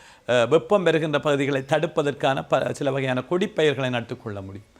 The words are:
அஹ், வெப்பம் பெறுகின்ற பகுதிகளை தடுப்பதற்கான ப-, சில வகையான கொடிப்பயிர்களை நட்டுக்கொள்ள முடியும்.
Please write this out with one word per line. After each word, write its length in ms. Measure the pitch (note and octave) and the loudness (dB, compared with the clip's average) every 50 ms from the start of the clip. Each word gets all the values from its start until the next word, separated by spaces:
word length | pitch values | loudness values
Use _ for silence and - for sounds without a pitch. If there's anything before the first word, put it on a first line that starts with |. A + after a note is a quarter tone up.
| - - - _ - - | -20 -20 -20 _ -4 0
அஹ், 200 | A#2+ B2 A#2 A#2+ | 2 2 4 4
வெப்பம் 340 | D3+ D#3+ D#3 - G#3 G3+ | 4 2 4 4 2 2
பெறுகின்ற 380 | F3+ E3 D#3 D#3 D#3+ D#3 C#3+ C#3+ | 4 2 2 2 0 0 -2 0
பகுதிகளை 420 | C#3 D3+ D3 C#3 C#3 C#3 C#3+ C3+ | 0 2 0 2 0 0 0 -2
தடுப்பதற்கான 840 | C3+ - D#3+ D3+ E3 E3 - E3 D3 C#3+ C3 C#3 - C3+ C3+ D#3 D#3 - | -2 0 0 0 0 0 -2 -2 -2 -2 -2 0 0 0 0 0 -2 0
ப-, 240 | D#3 - - B2+ | 0 0 0 -2
சில 180 | B2 - D3 C3+ | -4 -2 -4 -2
வகையான 320 | C3 C#3 C3+ C3 B2+ B2+ B2+ - | -2 -2 -2 -2 -2 -4 -2 -2
கொடிப்பயிர்களை 600 | F3 F#3 G#3+ - - - D#3 D3+ C3 B2 C3+ B2+ | -2 -2 -2 -2 0 2 2 2 2 0 -2 -2
நட்டுக்கொள்ள 520 | B2 A#2+ A2+ - B2+ A#2+ - A2+ G2+ G2+ | -2 -4 -4 -6 -12 -10 -10 -10 -10 -10
முடியும். 260 | F#2+ G2 G2 G#2 - _ _ - | -12 -12 -14 -16 -18 _ _ -20